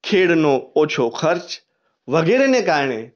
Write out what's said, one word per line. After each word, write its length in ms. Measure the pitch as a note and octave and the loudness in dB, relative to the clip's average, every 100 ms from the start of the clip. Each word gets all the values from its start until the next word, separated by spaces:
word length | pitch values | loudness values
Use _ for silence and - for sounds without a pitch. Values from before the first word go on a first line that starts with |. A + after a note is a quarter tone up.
ખેડનો 680 | - G3+ F#3 E3+ D#3 C3 - - | 0 0 2 2 2 0 0 -2
ઓછો 340 | D3+ - A#2+ | 0 0 -4
ખર્ચ 500 | - D#3+ F3 - - _ _ _ _ - | -2 -2 -2 -6 -16 _ _ _ _ -4
વગેરેને 540 | D3+ E3 B3 C4+ B3+ | -2 0 2 2 2
કારણે 500 | F#3 D#3 C#3 A2+ A#2 | 0 0 -2 -6 -10